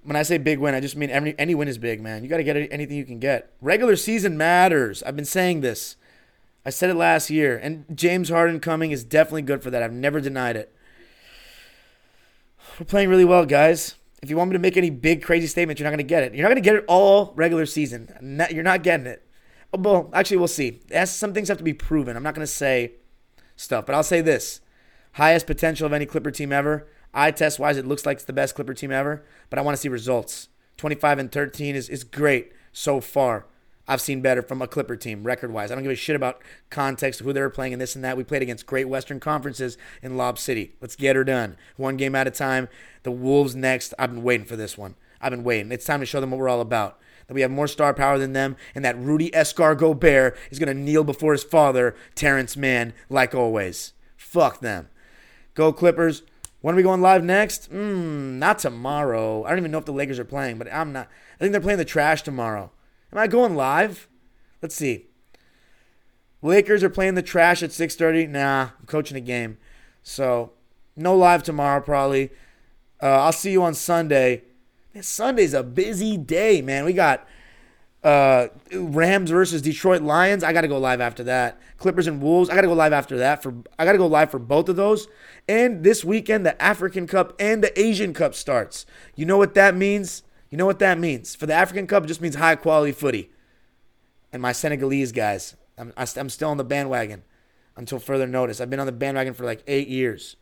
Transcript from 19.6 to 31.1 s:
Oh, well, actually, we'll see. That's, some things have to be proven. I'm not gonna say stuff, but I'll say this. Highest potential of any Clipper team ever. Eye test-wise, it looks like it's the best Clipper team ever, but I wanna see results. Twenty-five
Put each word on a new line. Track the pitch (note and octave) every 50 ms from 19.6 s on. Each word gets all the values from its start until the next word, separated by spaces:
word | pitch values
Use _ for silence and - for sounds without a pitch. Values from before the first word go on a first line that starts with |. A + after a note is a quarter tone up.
| - _ -
Oh, | F#3
well, | F#3 G#3 G3+ F3+ D#3+ - -
actually, | F3+ G3 - G#3 F#3
we'll | F3 -
see. | - - C#3 A#2+ A#2 - - -
That's, | - D#3 F#3 F#3
some | - - G#3+ G3+ F#3+
things | G#3 G#3 F3
have | G3+ D#3+
to | D#3+
be | E3 D3
proven. | - - - D#3+ D#3 C#3 B2 A#2
I'm | A#2 C3+
not | D3+ D3
gonna | - D#3
say | C#3+ - - C#3+ C3+ C3 B2 A#2+ A#2+ - - _ _ _ _ _ _ _ _ _ _ _
stuff, | _ - - C3 A2+ G#2+
but | - C3+
I'll | D3+ D#3
say | - F#3 E3+
this. | E3 D#3+ D3 A#2 - - - - _ _ _ _ _ _ _ _ _ _ _
Highest | - D3 D#3+ E3 E3 E3
potential | - D3+ - - D#3+ D#3+ D3 D#3
of | D3+ D3
any | D3 D3
Clipper | C#3+ - D#3 - D3+
team | C#3+ - D3 C#3 C#3
ever. | C#3 C#3+ D3 D3+ D3+ - - _ _ _ - -
Eye | C#3 C#3+ D#3
test-wise, | D3+ - D#3+ D#3 D3 - C#3 D3 C#3+
it | C#3 C3
looks | B2+ C#3+ C#3+ -
like | C#3+ C#3
it's | C3+ -
the | - C#3
best | C3+ C3+ C3 -
Clipper | - C#3 B2+ C3
team | - - C#3 C3+
ever, | C3+ C#3 D3 D3+ D3 - _ _ _ _ _
but | - C3+
I | C#3
wanna | D3 C#3+
see | C3+ - C#3+
results. | B2+ A#2+ A2 B2+ B2+ A#2+ G#2+ - - - - _ _ _ _ _ _
Twenty-five | - - D3+ D3+ D3 - D3